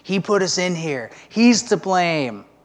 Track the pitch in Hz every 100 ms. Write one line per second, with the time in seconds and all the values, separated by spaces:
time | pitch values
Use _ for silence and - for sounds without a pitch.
0 | - 190 190 202 185 180 180 170 160 135
1 | 113 - - 214 233 220 - 196 190 185
2 | 175 156 131 104 - _